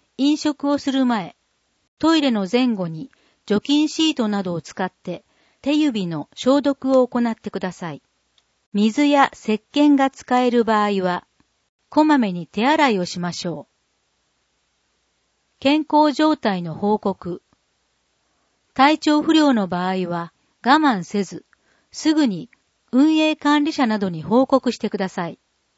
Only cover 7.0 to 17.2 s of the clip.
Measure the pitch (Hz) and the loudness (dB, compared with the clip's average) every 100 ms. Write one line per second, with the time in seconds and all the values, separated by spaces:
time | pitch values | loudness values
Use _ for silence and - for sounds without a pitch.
7 | 247 247 233 226 202 196 185 - 170 143 | 2 0 -2 -4 -10 -8 -8 -8 -12 -14
8 | _ _ _ _ _ _ _ 202 220 214 | _ _ _ _ _ _ _ 0 0 2
9 | 285 285 269 - - 214 - 285 294 277 | 2 4 2 0 -4 -4 -4 2 4 4
10 | 269 - - 247 247 240 220 214 208 196 | 2 -4 -2 0 2 0 2 0 0 0
11 | 180 180 - _ _ _ _ _ _ 294 | -2 -6 -10 _ _ _ _ _ _ 0
12 | 311 294 208 175 165 - 254 320 277 202 | 4 2 2 -4 -8 -2 0 2 2 0
13 | 175 180 175 165 180 151 - _ _ _ | -4 -6 -8 -6 -10 -10 -14 _ _ _
14 | _ _ _ _ _ _ _ _ _ _ | _ _ _ _ _ _ _ _ _ _
15 | _ _ _ _ _ _ 269 302 294 302 | _ _ _ _ _ _ 0 0 2 2
16 | 302 262 311 302 220 185 170 151 202 214 | 2 2 0 0 -2 -4 -6 -4 -2 -2
17 | 202 185 | -2 -6